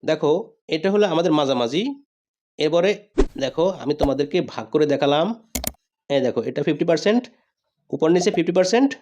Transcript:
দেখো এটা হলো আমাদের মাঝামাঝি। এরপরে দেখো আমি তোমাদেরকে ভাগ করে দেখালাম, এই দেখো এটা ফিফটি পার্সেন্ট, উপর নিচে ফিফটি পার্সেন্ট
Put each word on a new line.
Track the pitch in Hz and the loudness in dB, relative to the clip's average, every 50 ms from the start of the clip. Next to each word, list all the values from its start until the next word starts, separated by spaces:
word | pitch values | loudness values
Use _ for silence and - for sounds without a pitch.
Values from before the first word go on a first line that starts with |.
| - 120 | -2 -2
দেখো | 156 156 - 143 151 185 226 - _ _ _ - - | -2 0 2 0 0 0 -2 -8 _ _ _ -6 -6
এটা | 160 160 190 196 | -2 0 0 2
হলো | 208 208 196 160 | 2 2 2 2
আমাদের | 160 170 180 156 151 | 0 2 2 2 2
মাঝামাঝি। | 143 135 135 123 120 117 135 170 214 277 277 - _ _ _ _ _ _ _ _ _ _ _ - | 2 2 0 0 0 -2 -2 -2 -4 -4 -6 -10 _ _ _ _ _ _ _ _ _ _ _ -4
এরপরে | 147 156 151 170 170 196 208 - - _ _ - 131 - - - 131 | -2 0 2 2 2 2 0 -2 -8 _ _ 0 0 0 0 -6 -6
দেখো | 131 - - 165 190 185 151 | -4 -2 0 0 0 -2 -4
আমি | 139 131 147 147 | -4 -4 -2 0
তোমাদেরকে | 139 143 135 135 143 143 - 180 156 - | 0 -2 0 -2 -4 -2 -2 -2 -4 -2
ভাগ | - - 113 - - | -8 -12 -12 -10 -2
করে | 156 151 143 139 | -2 0 0 0
দেখালাম, | 139 147 139 143 151 165 202 233 233 _ _ _ - - - - _ _ _ _ _ _ _ | 0 2 0 2 2 0 -2 -4 -8 _ _ _ -8 -8 -8 -10 _ _ _ _ _ _ _
এই | 143 139 127 | -2 0 0
দেখো | 123 104 123 110 127 | 0 -2 -2 -6 -4
এটা | 127 139 143 | -6 -4 -2
ফিফটি | 170 151 151 165 - | -2 -2 -2 0 0
পার্সেন্ট, | 170 156 - 202 220 247 247 - _ _ _ _ _ _ _ _ _ _ _ _ | 0 2 2 2 2 2 0 -4 _ _ _ _ _ _ _ _ _ _ _ _
উপর | - - 160 156 175 | -4 0 2 2 2
নিচে | 180 175 214 202 | 4 2 2 0
ফিফটি | - 165 170 175 | 0 -2 0 2
পার্সেন্ট | 185 185 185 226 233 269 277 - - | 2 2 2 4 2 2 2 0 -6